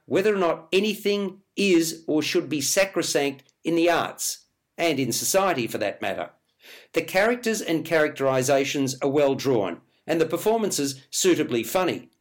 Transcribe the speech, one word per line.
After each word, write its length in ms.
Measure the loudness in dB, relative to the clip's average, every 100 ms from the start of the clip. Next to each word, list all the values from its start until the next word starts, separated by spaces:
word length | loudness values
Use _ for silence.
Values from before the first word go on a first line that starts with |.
| -4
whether 300 | 0 2 2
or 20 |
not 300 | 0 0 -2
anything 720 | 0 0 -2 -2 -2 -4 -8 _ -2
is 480 | 4 4 2 -4 -2
or 160 | -2
should 260 | 0 -2 -2
be 140 | -4
sacrosanct 880 | 0 0 0 -2 -2 0 -2 -4 _ _
in 120 | -2 2
the 140 | 2
arts, 560 | 2 -2 -6 -8 -8 _ _ _ -4
and 220 | -2 0
in 120 | -2
society 540 | -2 0 2 2 0 -4
for 140 | -4
that 200 | -4 -4
matter. 300 | -6 -6 -8 _ _ _ -20 -20 -6
The 80 | -6
characters 580 | -2 2 2 0 -2 -4
and 240 | -2 -4
characterizations 1120 | 0 2 2 0 0 2 2 2 2 0 -2 -2
are 80 | 0
well 240 | 2 2
drawn, 480 | 2 2 2 0 -4 _ _ -4
and 160 | 0
the 60 | 0
performances 720 | 0 0 0 0 -2 -4 -6 -8
suitably 540 | 0 2 2 2 -2
funny. 460 | -2 0 0 -2 -8 _